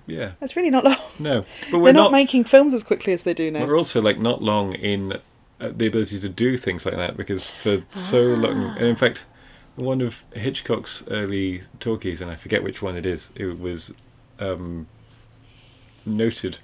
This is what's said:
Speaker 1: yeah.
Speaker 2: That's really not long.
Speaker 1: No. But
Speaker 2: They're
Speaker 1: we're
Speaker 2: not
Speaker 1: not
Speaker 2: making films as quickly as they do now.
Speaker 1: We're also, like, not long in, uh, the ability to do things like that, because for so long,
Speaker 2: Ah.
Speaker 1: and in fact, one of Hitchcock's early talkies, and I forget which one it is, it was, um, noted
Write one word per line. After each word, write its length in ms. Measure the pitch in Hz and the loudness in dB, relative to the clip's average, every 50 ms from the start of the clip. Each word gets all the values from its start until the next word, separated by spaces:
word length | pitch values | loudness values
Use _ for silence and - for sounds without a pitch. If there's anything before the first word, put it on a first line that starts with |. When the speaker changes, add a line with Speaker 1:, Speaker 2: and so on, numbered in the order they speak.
| - | -10
Speaker 1:
yeah. 260 | - 160 156 123 98 90 - | -10 -8 -8 -8 -8 -8 -10
Speaker 2:
That's 160 | 285 262 - | -12 -6 -4
really 140 | 349 359 320 | -2 0 2
not 160 | 262 269 - | 2 6 6
long. 100 | 269 262 - - - - - | 4 4 4 -2 -14 -12 -8
Speaker 1:
No. 220 | 151 151 131 110 | -2 0 0 0
But 300 | 98 - - - - - | -2 -6 -14 -16 -6 0
Speaker 2:
They're 80 | - 170 | 2 8
Speaker 1:
we're 120 | 170 175 | 8 10
Speaker 2:
not 120 | 269 311 311 | 10 10 8
Speaker 1:
not 80 | 302 269 | 8 6
Speaker 2:
making 320 | 277 277 262 - 254 233 | 4 4 4 4 2 4
films 280 | - - 269 285 294 262 | 8 8 8 8 8 2
as 100 | 233 - | 0 0
quickly 280 | - - - - 202 | -2 -4 -2 0 -2
as 120 | 185 170 - | -2 0 0
they 100 | 180 170 | -2 -2
do 180 | 165 160 160 | 0 -2 -2
now. 140 | 156 151 151 | -2 -2 0
Speaker 1:
We're 120 | 143 147 | 2 2
also, 240 | 165 160 - - 120 | 2 2 2 0 2
like, 180 | 107 107 - - | 2 2 2 2
not 220 | 110 117 123 - | 0 0 0 0
long 340 | 107 107 104 104 101 95 92 | 0 0 2 2 0 -2 -6
in, 380 | - - 104 101 98 98 95 95 - - _ _ _ _ _ _ _ | -4 -4 -2 -2 -2 -4 -6 -8 -10 -10 _ _ _ _ _ _ _
uh, 120 | 113 107 98 | -10 -10 -4
the 120 | 110 113 | -2 -2
ability 320 | 110 98 113 107 - 101 95 | 0 0 0 -2 -2 -6 -8
to 100 | 98 98 | -8 -8
do 260 | 87 - 117 127 131 | -2 0 0 0 0
things 300 | 123 - 101 90 85 - | 0 -4 -4 -6 -4 -6
like 100 | 95 92 | -6 -4
that, 220 | 90 87 - - | -4 -6 -6 -6
because 320 | - 101 - 101 92 - - | -8 -6 -6 -6 -6 -6 -10
for 340 | - - - 107 104 95 87 - | -14 -4 0 0 0 0 -2 -8
so 300 | - 190 90 - 127 123 | -8 -6 -4 2 2 4
long, 420 | 120 123 120 117 113 110 - 104 98 | 4 4 2 2 0 0 0 -2 -4
Speaker 2:
Ah. 120 | - - | -4 -4
Speaker 1:
and 80 | - 117 | 0 0
in 100 | 120 - | 0 2
fact, 300 | - - 123 - - - - _ - - - - - - - _ | 2 0 0 -2 -4 -14 -20 _ -20 -20 -20 -20 -20 -20 -20 _
one 260 | - 127 131 131 131 | -8 -4 -4 -2 -2
of 220 | 123 117 113 - - - - | -2 -4 -6 -10 -18 -16 -12
Hitchcock's 720 | 110 104 - - - - - 113 104 - - - - - - | -6 -6 -6 -6 -6 -4 -4 -4 -4 -4 -8 -10 -10 -8 -6
early 520 | - 107 104 98 101 98 95 95 90 90 95 - - - | -6 -4 -4 -2 -2 -2 -2 -2 -4 -6 -10 -16 -18 -8
talkies, 420 | - 117 113 107 - 92 85 78 | -4 -4 -4 -2 -4 -6 -6 -6
and 80 | 90 87 | -8 -10
I 60 | 82 | -10
forget 260 | - - - - - - | -12 -4 -2 -2 0 0
which 180 | 98 95 - | -2 -6 -6
one 140 | 104 95 90 | -8 -6 -6
it 100 | 87 82 | -4 -4
is, 260 | 92 87 80 - - - | -4 -4 -4 -8 -14 -10
it 240 | - 98 92 87 85 | -8 -8 -8 -6 -6
was, 320 | 87 90 87 82 - - - - - _ _ _ _ _ _ - | -8 -8 -8 -8 -12 -16 -18 -20 -20 _ _ _ _ _ _ -8
um, 480 | 104 98 92 87 87 87 85 82 78 - - - - - - - - - _ _ - - - - - - - - - - _ _ - | -6 -6 -6 -6 -8 -10 -10 -10 -12 -14 -20 -20 -20 -20 -20 -20 -20 -20 _ _ -20 -20 -20 -20 -20 -20 -20 -20 -20 -20 _ _ -8
noted 540 | 110 107 107 113 117 113 - - 92 - - | -6 -2 0 0 0 -2 -4 -8 -8 -8 -10